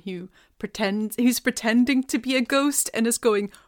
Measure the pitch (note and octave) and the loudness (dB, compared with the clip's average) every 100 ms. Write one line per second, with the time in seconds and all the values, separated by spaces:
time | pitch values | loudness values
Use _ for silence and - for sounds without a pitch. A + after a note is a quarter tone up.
0 | F#3+ F3+ F#3 _ _ - G3+ - G3+ G#3 | -8 -10 -12 _ _ -12 -10 -4 -2 -2
1 | G#3+ - B3 A#3 - - A3+ A#3 B3 C4 | -4 0 2 2 -2 -2 2 4 4 2
2 | B3+ C#4 B3+ C4 A#3+ C#4 C#4+ C#4 - A3+ | 0 -2 0 -2 0 2 2 0 -2 -2
3 | A3+ A#3 A#3+ G#3 G3+ - | 0 0 2 2 -2 -8